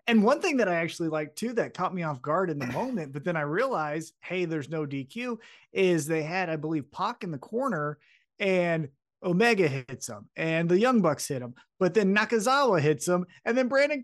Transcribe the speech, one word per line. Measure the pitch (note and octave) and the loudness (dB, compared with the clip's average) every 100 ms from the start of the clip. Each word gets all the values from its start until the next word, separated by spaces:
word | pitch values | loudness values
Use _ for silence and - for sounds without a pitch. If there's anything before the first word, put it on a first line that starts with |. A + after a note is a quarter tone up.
| - | 2
And | A3+ | 6
one | G#3 C#4+ | 6 4
thing | F#4+ C#4 | 2 2
that | G3+ | 2
I | F3 | 2
actually | E3 - E3 | -2 -4 -4
liked, | D3+ D3+ - | -2 -4 -6
too, | A3 | -6
that | A#3 C#3+ | -2 -4
caught | - F3+ | -2 -4
me | F#3 | -2
off | E3 C3+ | -4 -6
guard | C#3+ D#3+ F#3+ | -2 0 0
in | D3 | -2
the | B2 | -4
moment, | C3 B3 A#3+ C#3+ | -4 -4 -6 -8
but | C#3 | -8
then | D#3+ E3 | -4 -2
I | |
realized, | D3 E3 C4+ G#3 D3+ D#3 D#3 _ | -2 -2 -2 -2 -4 -6 -8 _
hey, | - F#3 F3 | -8 -4 -2
there's | D#3+ C3 | -4 -6
no | D#3+ D3 | -6 -6
D | C#3 | -6
Q, | C3+ A3+ B3 A3+ - - _ | -8 -8 -8 -8 -12 -20 _
is | - F#3 E3+ D3 | 0 2 4 2
they | D#3+ | -2
had, | D#3 F3+ F3+ | -2 -4 -2
I | D#3+ | -4
believe, | D3+ D#3+ C3+ | -2 -4 -4
Pac | - G3 A#3 | -6 -6 -4
in | F#3+ | -8
the | D3 | -10
corner, | - A3+ C4+ F3 D3 D3+ _ _ _ - | -6 -4 -2 -2 -4 -6 _ _ _ -4
and | F#3+ F#3 F3 E3 D3 _ _ _ | 0 2 2 0 -4 _ _ _
Omega | F#3 F3 A#3 G#3+ E3 | -2 2 4 4 2
hits | C3+ B2+ B2 - | 0 -8 -12 -10
him, | G#2+ - | -12 -14
and | - D#3+ D#3+ E3+ | -6 -2 0 2
the | F3+ | 4
Young | A#3+ B3 | 4 4
Bucks | F3 C#3+ - | 4 2 -4
hit | C3+ | -6
him, | A#2+ - _ - | -8 -14 _ 0
but | F#3 | 2
then | F3 G3 G3+ | 4 4 4
Nakazawa | A3 A#3 G#3 C4+ C4+ F3+ | 2 2 2 4 4 4
hits | D3 D3 - | 2 0 0
him, | F3+ F3+ - | -2 -2 -8
and | - A#3+ | -2 0
then | B3+ | 2
Brandon | C4+ C#4+ D4 | 2 2 0